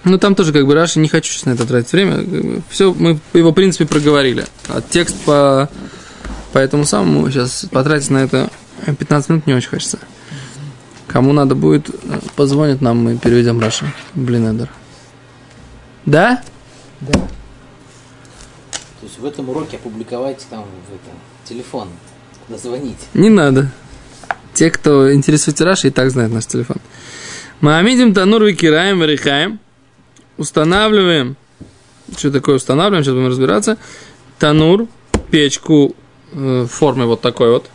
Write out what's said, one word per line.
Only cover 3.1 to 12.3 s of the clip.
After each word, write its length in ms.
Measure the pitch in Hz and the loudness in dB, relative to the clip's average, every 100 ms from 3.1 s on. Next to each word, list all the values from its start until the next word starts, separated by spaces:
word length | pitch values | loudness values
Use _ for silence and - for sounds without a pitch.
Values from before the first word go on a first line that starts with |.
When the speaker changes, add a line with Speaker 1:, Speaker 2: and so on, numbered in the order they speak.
| 151 - | 0 0
Speaker 1:
его, 160 | 170 165 | 4 4
в 20 | |
принципе, 320 | 165 190 165 | 4 2 0
проговорили. 600 | 151 151 147 147 131 120 110 - - | -2 0 2 2 2 -2 -8 -14 -10
А 140 | 127 | -10
текст 340 | 120 - 170 - | -4 -2 -2 -2
по, 440 | - 147 139 135 143 - - - - - - - - | 0 4 4 2 -2 -8 -18 -18 -20 -16 -14 -14 -4
по 60 | 135 | -2
этому 260 | 135 147 | 0 0
самому 440 | 147 208 180 147 151 | 0 0 0 0 0
щас 340 | 135 123 - 196 | -2 -4 -6 -4
потратить 380 | 131 139 151 139 | -2 0 -2 0
на 80 | 135 | 0
это 300 | 131 131 - - - - - 143 | 0 -2 -4 -10 -20 -10 -6 -6
пятнадцать 320 | - 147 - | -2 -2 0
минут 180 | 165 151 | -2 0
не 60 | |
очень 140 | 127 - | -2 -2
хочется. 300 | - - - - - - 139 131 135 147 - - - - | -8 -8 -10 -14 -20 -18 -18 -16 -18 -18 -20 -20 -20 -4
Кому 260 | 127 131 | 0 2
надо 220 | 147 139 | 4 2
будет, 340 | 135 156 151 - - - - - | 2 2 2 0 -12 -8 -8 -8